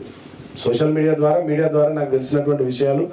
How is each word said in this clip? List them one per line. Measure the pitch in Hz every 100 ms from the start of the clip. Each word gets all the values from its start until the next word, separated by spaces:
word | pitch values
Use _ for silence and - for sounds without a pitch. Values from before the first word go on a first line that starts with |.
| - - - - - -
సోషల్ | 120 120 156
మీడియా | 156 156
ద్వారా, | 151 151 170
మీడియా | 156 147 156
ద్వారా | 151 151
నాకు | 151 139
తెలిసినటువంటి | 131 127 143 143 143
విషయాలు | 127 127 139 139 175